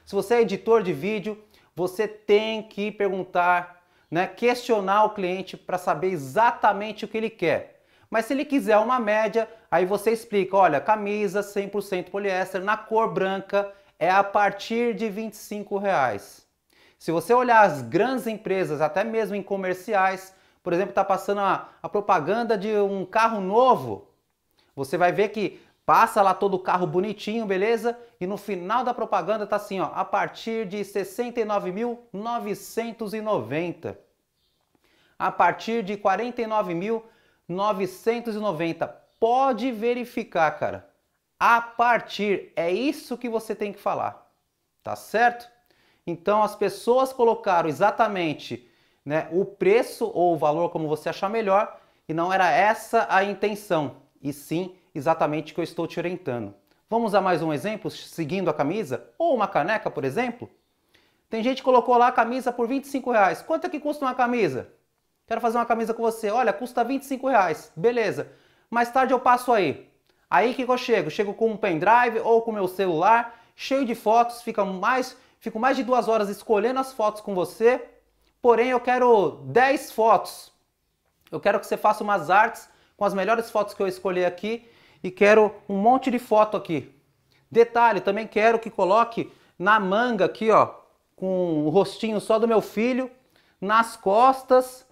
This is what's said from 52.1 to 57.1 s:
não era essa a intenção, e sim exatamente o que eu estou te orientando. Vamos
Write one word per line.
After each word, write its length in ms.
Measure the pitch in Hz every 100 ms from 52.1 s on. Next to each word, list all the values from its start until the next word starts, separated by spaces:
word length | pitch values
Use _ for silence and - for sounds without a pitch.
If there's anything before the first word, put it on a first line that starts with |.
não 200 | 165 180
era 160 | 190 175
essa 560 | 151 208 226 - 226 208
a 140 | 190
intenção, 720 | 202 196 214 208 - 160 135 - _ _
e 120 | 139
sim 420 | 139 - 165 185 - _
exatamente 580 | 156 143 165 156 151 151
o 40 | -
que 60 |
eu 20 |
estou 240 | 165 - 160
te 120 | 170
orientando. 540 | 170 180 - 120 101 - _ _ _
Vamos 240 | 226 226